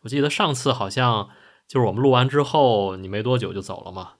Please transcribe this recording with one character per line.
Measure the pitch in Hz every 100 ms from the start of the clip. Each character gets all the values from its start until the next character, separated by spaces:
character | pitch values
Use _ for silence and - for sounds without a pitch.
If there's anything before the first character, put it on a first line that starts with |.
我 | 117
记 | 139
得 | 147
上 | - 185
次 | 127 143
好 | - 98
像 | 110 123 110 98 - - _ _
就 | 131
是 | 113
我 |
们 | 98
录 | 139
完 | 127 127
之 | 143
后， | 139 156 131 107 98 95
你 | 95
没 | 101
多 | 110 127
久 | 92
就 | 98
走 | 95 87
了 | -
嘛， | 92 90